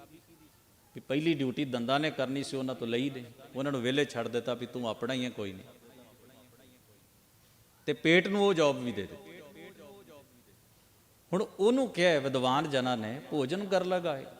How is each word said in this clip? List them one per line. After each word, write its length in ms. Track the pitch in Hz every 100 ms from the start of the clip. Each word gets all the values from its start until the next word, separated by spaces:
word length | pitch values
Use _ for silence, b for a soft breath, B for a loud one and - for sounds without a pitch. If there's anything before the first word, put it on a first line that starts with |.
| 139 165 - - 151 _ _ _ _ -
ਵੀ 60 |
ਪਹਿਲੀ 320 | - 139 165
ਡਿਊਟੀ 320 | 147 131 123 139
ਦੰਦਾਂ 340 | 120 117 143
ਨੇ 120 | 156
ਕਰਨੀ 320 | 139 127 139
ਸੀ, 140 | 135 135
ਉਹਨਾਂ 180 | 131 127
ਤੋਂ 120 | 117
ਲਈ 220 | 120 139
ਨਹੀਂ, 160 | 131 117 - - 127
ਉਹਨਾਂ 160 | 143
ਨੂੰ 100 | 135
ਵਿਹਲੇ 240 | 120 143 143
ਛੱਡ 220 | 123 113
ਦਿੱਤਾ 260 | 117 117
ਵੀ 120 | 120 120
ਤੂੰ 240 | 127 117
ਆਪਣਾ 240 | 104 120
ਹੀ 120 | 131 123
ਹੈ, 40 |
ਕੋਈ 220 | 113 101
ਨਹੀਂ, 120 | 95 - - - - - - - - 127 - 131 123 _ - _ _ _ _ _ _ _ _ -
ਤੇ 80 |
ਪੇਟ 340 | 143 160 175 196
ਨੂੰ 180 | 202 202
ਉਹ 80 |
ਜੌਬ 240 | 165 147 127
ਵੀ 140 | 123
ਦੇ 100 | 101
ਦਿੱਤੀ। 400 | 92 - - - 147 - 175 175 147 - 160 147 135 120 - - _ _ _ _ _ _ -
ਹੁਣ 120 | 180 214 -
ਉਹਨੂੰ 300 | 208 262 233
ਕਿਹਾ 300 | 170 175 147
ਵਿਦਵਾਨ 500 | 135 131 127 139 160
ਜਨਾਂ 280 | 135 127 120
ਨੇ, 240 | 110 135 -
"ਭੋਜਨ 340 | 151 131 185 196
ਕਰ 200 | 185 180
ਲਗਾਏ," 400 | 185 170 135 -